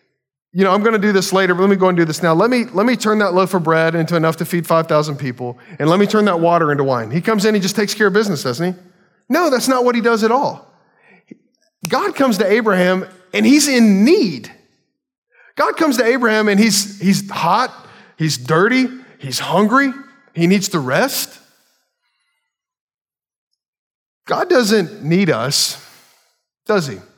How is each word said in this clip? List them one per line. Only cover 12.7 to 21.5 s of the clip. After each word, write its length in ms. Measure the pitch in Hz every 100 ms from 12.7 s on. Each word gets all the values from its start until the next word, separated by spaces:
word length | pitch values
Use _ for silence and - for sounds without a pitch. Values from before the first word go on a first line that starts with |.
| 185 180 185 185 - _
and 120 | 202
he's 240 | 214 294 294
in 360 | 254 226 190
need. 460 | 226 403 226 135 107 - _ _ _ _ _ _ _ _ _ -
God 200 | 330 -
comes 200 | 320 233
to 60 |
Abraham 440 | 226 262 240 214 214
and 100 | 196
he's, 400 | 226 196 - -
he's 300 | 185 170 -
hot, 420 | - 165 202 254 - - - - -
he's 200 | 160 120
dirty, 480 | 123 160 208 254 254 - - -
he's 200 | 135 123
hungry, 540 | - 165 214 254 277 247 - _ _
he 120 | - 170
needs 220 | 202 190
to 80 | 170
rest. 600 | 127 143 262 - - - _